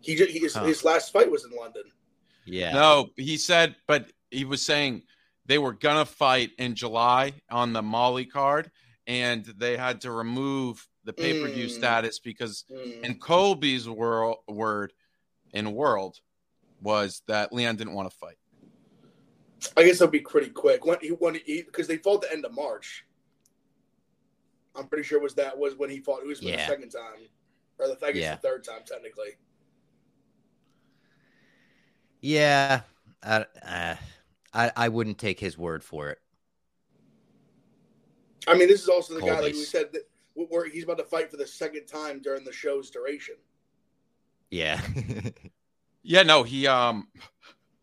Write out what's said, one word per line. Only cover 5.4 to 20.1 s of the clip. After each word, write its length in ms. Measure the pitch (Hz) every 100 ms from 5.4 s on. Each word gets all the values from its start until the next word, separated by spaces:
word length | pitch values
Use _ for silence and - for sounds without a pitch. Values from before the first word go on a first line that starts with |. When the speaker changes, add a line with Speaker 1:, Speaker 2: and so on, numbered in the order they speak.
| -
Speaker 3:
they 120 | 143
were 140 | 139
gonna 320 | 104 151 151 147
fight 440 | - 139 131 120 -
in 160 | 123
July 600 | 113 123 113 120 123 139 143 _
on 220 | 120 120
the 100 | 113
Molly 420 | 107 113 123 127
card, 460 | 127 143 139 147 160 _ _ _ -
and 380 | 123 120 117
they 320 | 104 101 120 120
had 240 | 127 117
to 80 | 127
remove 760 | 113 113 123 139 135 127 107 - _
the 80 | 107
pay-per-view 540 | 107 165 156 147 123 127
Speaker 1:
Mm. 40 |
Speaker 3:
status 480 | 117 123 117 113 -
because, 460 | 120 110 117 101 -
Speaker 1:
Mm. 320 | 131 127 117
Speaker 3:
in 140 | 123 117
Colby's 680 | - 175 196 180 143 131 113
wor-, 500 | 110 117 113 113 113 -
word, 460 | 107 110 104 101 _ _ _ _ _ _
in 200 | 101 107
world, 460 | 104 147 107 95 - _ _ _ _ _ _
was 420 | 98 107 101 - -
that 260 | 107 104
Leon 240 | 120 120 110
didn't 160 | 113
wanna 160 | 98 95
fight. 280 | - 85 - _ _ - _ _ _ _ _ _ _ _ _ - -
Speaker 1:
I 80 |
guess 120 | 170 180
it'll 120 |
be 120 | 170